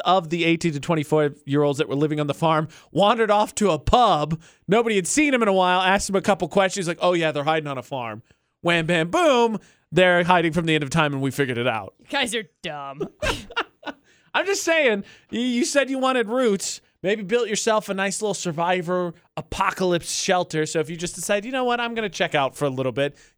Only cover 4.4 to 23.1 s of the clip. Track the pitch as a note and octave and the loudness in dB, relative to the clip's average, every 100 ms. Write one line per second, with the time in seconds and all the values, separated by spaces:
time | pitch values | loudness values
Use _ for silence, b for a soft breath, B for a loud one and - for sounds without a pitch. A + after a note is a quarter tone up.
4.4 | b b - G#3 A#3 G3+ F3+ - D4+ B3+ | b b 0 2 2 0 0 0 2 2
5.4 | G#3+ F#3+ F3+ F3+ F#3 G3 - G3 - G3 | 2 4 4 4 4 2 2 0 0 0
6.4 | E3+ G3 F#3+ G3+ E3+ E3+ F3+ F3 D#3+ C#3+ | 0 2 2 0 -6 -2 0 2 0 0
7.4 | C#3+ D#3+ D3 C3+ A#2+ C3+ A#2 G#2+ - _ | 0 0 -2 -8 -8 -8 -8 -10 -16 _
8.4 | _ _ E3+ E3+ D#3+ F3 E3 D#4+ E4 B3 | _ _ 0 0 0 0 0 2 4 4
9.4 | A#3 G#3 b b b D#3 F#3 F3 F3 F3+ | 2 -2 b b b 4 4 4 4 4
10.4 | E3 D#3+ E3 D#3 C#3 E3 D3+ C#3 C3+ B2+ | 2 0 0 0 0 0 2 0 -2 -2
11.4 | C3+ A#2+ B2 A2 F#2+ - - C#4 B3+ A3+ | -2 -2 -2 -2 -6 -16 -8 -4 -4 -4
12.4 | G#3+ _ E3+ D3 C#3 C#3 G3+ - C#5 - | -8 _ -12 -10 -10 -10 -12 -6 -4 -4
13.4 | - - - _ - - _ _ _ - | -8 -10 -10 _ -16 -16 _ _ _ -4
14.4 | F4 G4+ - E4 C4+ G#3 B B B A3 | -2 -2 0 2 2 0 B B B -6
15.4 | B3+ A#3+ E4 C#4+ C4 C4+ C4 B3+ G#3+ B3 | -2 -2 0 0 0 0 0 0 0 0
16.4 | B3 G3 - - _ _ F3+ G#3+ F#3 A#3+ | 0 0 -4 -12 _ _ -4 -2 -2 -2
17.4 | A3 G#3 A3+ A3 G#3 F#3+ G3 G3 G#3+ F#3+ | -2 -2 0 0 -2 -4 -4 -4 -4 -4
18.4 | F3+ D#3 E3+ F#3 E3+ F3+ F3 b b - | -6 -2 -2 -2 -2 -2 -4 b b -16
19.4 | - - F#3+ - F#3 F3 - - - F3+ | -8 -4 -4 -2 0 0 -2 -4 0 0
20.4 | F3 D#3 D#3 E3 D3+ E3 E3+ - E3+ G#3 | 0 -4 -2 -2 -4 -6 -10 -6 -4 -4
21.4 | G#3+ C4 B3 A#3+ A#3+ A3+ G#3 - F3 D3+ | -2 -4 -2 -2 -4 -6 -6 -4 -2 0
22.4 | C3+ - D3 C3 C3 A#2 C#3+ | 0 -2 -4 -2 -4 -2 -4